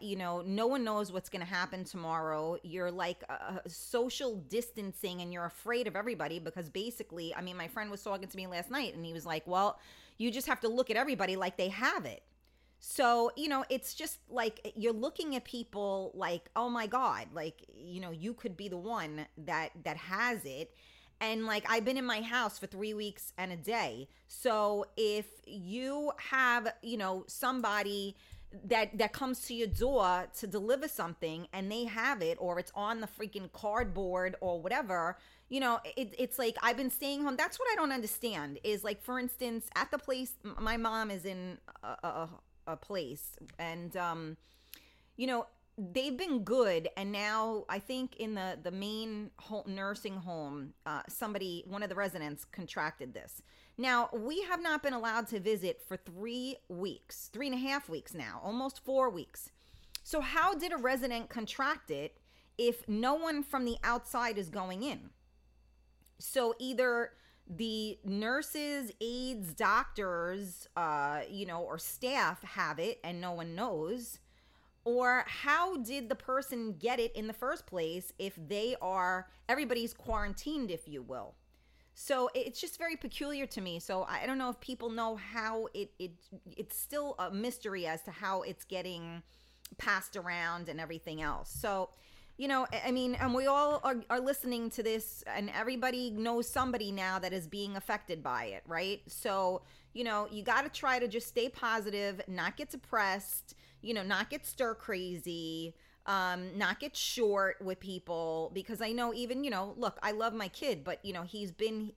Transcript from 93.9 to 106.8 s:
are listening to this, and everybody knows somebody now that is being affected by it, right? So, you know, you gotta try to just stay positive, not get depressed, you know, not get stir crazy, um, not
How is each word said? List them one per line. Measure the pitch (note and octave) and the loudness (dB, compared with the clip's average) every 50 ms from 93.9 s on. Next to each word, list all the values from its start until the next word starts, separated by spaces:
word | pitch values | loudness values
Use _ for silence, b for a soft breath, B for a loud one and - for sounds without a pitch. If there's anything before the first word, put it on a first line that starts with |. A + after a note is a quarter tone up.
| C4 A#3 G#3+ - | 0 0 0 0
are | A#3 B3 | 0 2
listening | B3+ C4+ C#4+ - - B3 B3 A#3 A#3 A3+ | 2 2 0 2 0 -2 -2 0 -2 -2
to | - B3 G#3 | -2 0 0
this, | A3 A3 A3 G#3+ - - - - | 2 2 0 -2 -4 -10 -10 -6
and | - - F#3+ G3+ G#3 - | -4 -2 -2 -2 -2 -2
everybody | F#3 A3 - - A#3 B3+ B3+ B3+ B3 B3+ A#3+ | -2 0 0 0 2 2 2 2 2 -2 -2
knows | G#3 G#3 A3 A#3 A#3+ A#3 A#3 A#3 | 0 0 2 2 2 2 2 2
somebody | - C#4 B3+ B3+ B3 A#3 G#3+ G3+ | 2 2 2 2 2 0 0 0
now | G3 G3 F#3 F#3 F#3 F#3+ | -2 0 0 0 0 0
that | F3+ F3+ F#3 | 0 0 -2
is | F#3 E3 | -2 -2
being | D#3 - G3+ G3+ G3 G3 | -4 -4 -4 -4 -2 -4
affected | G3 - - G#3+ G#3 - - E3+ D#3+ C#3 | -4 -2 -2 -2 -2 0 -4 -6 -4 -2
by | C#3 B2 A2+ A#2 | 0 0 0 0
it, | G#2+ G2 - - | -2 -6 -8 -6
right? | - E3 E3 F#3 F#3+ G3+ - - E3+ | -4 -2 0 0 0 -2 -4 -6 -12
So, | - - - A3 G3 G3 F#3+ F#3 F#3 F#3 B B B B B B B | -10 -4 0 2 2 4 4 4 2 2 B B B B B B B
you | A3 A#3+ | -2 0
know, | A#3 G#3+ G#3 G#3 - | 2 2 2 0 0
you | G#3 G#3 F#3+ | -4 -4 2
gotta | G#3+ A3+ A#3+ C#4 D4+ | 4 4 4 4 2
try | - - - C4+ B3+ B3 | -2 0 2 4 4 4
to | B3 | 2
just | A3+ F#3+ A#3 A3+ | 2 0 -2 -4
stay | - - A#3+ A3+ C4+ | 0 0 0 0 0
positive, | - - B3+ A3+ A3 A3 G3 G#3 G3+ G3+ G3+ G3+ F#3+ F#3 - | -2 0 0 2 2 2 0 0 -2 0 0 0 -2 -4 -6
not | - F#3 F3+ E3 F#3 - | -6 -4 -2 -2 -2 -2
get | - D4 - | -4 -8 -8
depressed, | - B3+ - - - A3 G3+ F#3+ F#3+ G3+ G3 - - - - - - B B B B B B | -8 -12 -6 0 2 4 4 4 2 0 -2 -4 -4 -4 -6 -8 -18 B B B B B B
you | G#3+ A#3 | -2 -2
know, | G#3 F#3 | -2 2
not | F#3+ G3+ F#3+ A3 - | 2 2 2 2 0
get | C#4+ D4+ - | -2 -6 -6
stir | - - - B3+ A3+ A3 | -6 0 0 2 0 0
crazy, | A3 - - G3+ F3+ F#3 F3+ F3+ E3 - F3 E3+ E3+ E3 D#3+ D#3+ D#3+ E3 E3 D#3+ b b b b b b | -2 -4 -4 -2 -2 -2 -2 -4 -4 -4 -4 -4 -4 -4 -4 -4 -4 -4 -6 -8 b b b b b b
um, | - G3 F#3+ F#3 F3+ F3+ F3+ F3+ F#3 F3+ G3+ | 2 2 4 4 2 2 0 -4 -4 -2 0
not | G#3 F3+ G3+ - | 2 2 2 0